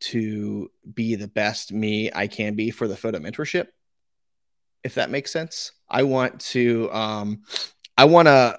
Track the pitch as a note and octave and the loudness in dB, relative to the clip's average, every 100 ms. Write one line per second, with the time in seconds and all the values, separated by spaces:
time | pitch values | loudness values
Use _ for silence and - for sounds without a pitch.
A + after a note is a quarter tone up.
0 | - A#2+ A2 G#2+ G#2 G#2 F2+ _ - G#2 | -6 -4 -4 -4 -6 -8 -10 _ -18 -6
1 | A2+ G#2+ G2+ G#2+ G#2 G#2+ - G2+ G#2+ G#2+ | -4 -4 -4 -2 -2 -2 -8 -4 -2 -2
2 | G#2+ E2+ G#2 - G#2+ G#2 A2 - A2+ G2 | -2 -4 -6 -4 -6 -2 -4 -4 -6 -6
3 | A2+ F#2+ D#2+ A#2+ D3+ F3+ - _ _ _ | -6 -6 -10 -10 -6 -4 -6 _ _ _
4 | _ _ _ _ _ _ _ _ B2+ B2+ | _ _ _ _ _ _ _ _ -10 -4
5 | - C#3 C#3 E3 D#3+ - - _ - B2+ | -4 -4 -6 -8 -8 -12 -14 _ -6 -2
6 | C#3 C3 B2+ - - B2+ A#2+ A#2 A2+ A2 | 0 0 -2 -4 -6 0 2 2 -2 -4
7 | A2 G#2+ G#2 G#2+ - - - _ - - | -6 -6 -6 -8 -10 -12 -12 _ -6 6
8 | C#3+ E3+ D#3+ C3+ A#2+ | 8 10 8 8 6